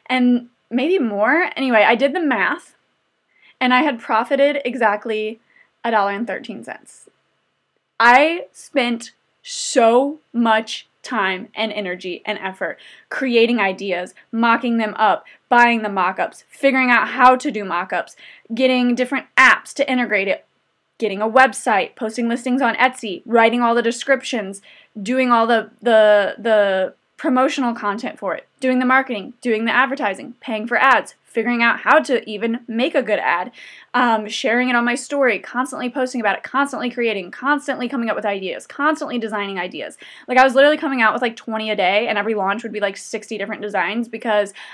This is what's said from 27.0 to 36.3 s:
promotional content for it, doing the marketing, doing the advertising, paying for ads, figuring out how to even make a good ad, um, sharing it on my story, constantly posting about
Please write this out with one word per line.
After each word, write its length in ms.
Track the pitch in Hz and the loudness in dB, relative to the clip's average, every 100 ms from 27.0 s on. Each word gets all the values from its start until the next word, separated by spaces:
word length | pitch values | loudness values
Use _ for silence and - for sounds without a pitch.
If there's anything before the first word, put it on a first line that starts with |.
| _ - | _ -6
promotional 560 | - 254 277 285 247 | 0 2 2 0 -4
content 460 | 233 208 208 233 - | -4 -6 -6 -8 -8
for 160 | 196 - | -8 -8
it, 120 | _ - | _ -4
doing 180 | 254 254 | 0 2
the 80 | 254 | 4
marketing, 480 | 262 262 214 190 - | 2 2 -8 -10 -8
doing 240 | 247 220 226 | -2 -2 0
the 60 | |
advertising, 640 | 240 254 277 208 190 - - | 2 0 0 -4 -4 -12 -16
paying 280 | - 214 233 | -10 -8 -4
for 100 | 240 | 2
ads, 360 | 269 220 - _ _ | 4 4 0 _ _
figuring 320 | 233 233 240 | -4 -2 0
out 160 | 233 233 | 0 0
how 200 | 220 302 | 4 2
to 300 | 247 240 - | 4 -2 -2
even 300 | 208 233 226 - | -6 -4 -4 -6
make 260 | 226 277 | -2 0
a 80 | 294 | 0
good 180 | 214 202 | 0 -2
ad, 320 | 127 170 208 - - - - | 0 -2 -4 -12 -20 -20 -4
um, 340 | 247 240 220 214 | 0 2 2 -2
sharing 420 | - 240 240 254 | -4 0 0 2
it 60 | 240 | 0
on 100 | 240 | 0
my 100 | 240 | -2
story, 440 | - 285 254 196 | -4 0 0 0
constantly 500 | - 247 262 - 247 | -6 -6 -6 -6 -6
posting 320 | 277 254 247 | -4 -4 -2
about 160 | 214 | -2